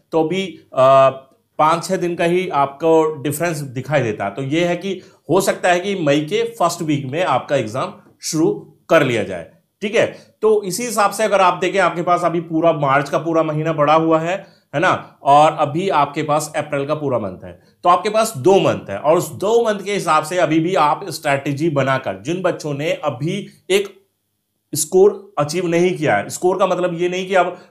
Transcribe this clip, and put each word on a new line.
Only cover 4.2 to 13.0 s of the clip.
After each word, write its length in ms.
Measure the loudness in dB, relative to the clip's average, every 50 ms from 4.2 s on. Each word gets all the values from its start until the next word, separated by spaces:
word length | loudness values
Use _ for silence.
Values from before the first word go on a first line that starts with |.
| -4
है। 60 | -6
तो 120 | -6 -6 -6
ये 220 | -4 -2 0 0
है 120 | 0 -2
कि 240 | -4 -4 -8 -8 -10 -12 -20 _ _ _ 0
हो 100 | 0 2
सकता 280 | 2 0 -2 0 2 2
है 120 | 2 2
कि 140 | 0 -4 -4
मई 260 | -2 0 2 2 0
के 220 | 0 -2 -2 -2 -2
फर्स्ट 400 | -4 -2 -2 -2 -2 -2 -2 -4
वीक 240 | -2 -2 -2 -4
में 180 | -4 -4 -2 -2
आपका 320 | 0 0 -2 -2 -2 -2
एग्जाम 380 | -2 -2 -4 -6 -6 -6 -8 -10 -14 -20 _ _ _
शुरू 560 | -10 -6 -2 0 0 0 0 -2 -8 -18 -20 _ _ 4
कर 140 | 4 4 4
लिया 200 | 4 0 -2 -4
जाए, 280 | -4 -8 -10 -12 -14 _ _ _ _ _ -8 -6
ठीक 120 | -2 0
है? 120 | 0 0 0 -2 -10 -20 _ _ -2 0
तो 200 | 2 2 2 0
इसी 220 | -4 -6 -6 -6
हिसाब 260 | -6 -2 0 0 0
से 140 | 0 -2 -2
अगर 160 | 0 2 4
आप 180 | 4 4 2 0
देखें, 200 | -2 -2 0 2
आपके 220 | 0 0 0 -2 -2
पास 220 | 0 0 0 0
अभी 160 | 0 -2 -2
पूरा 320 | -4 -4 -2 0 2 2 2
मार्च 360 | 2 2 2 2 2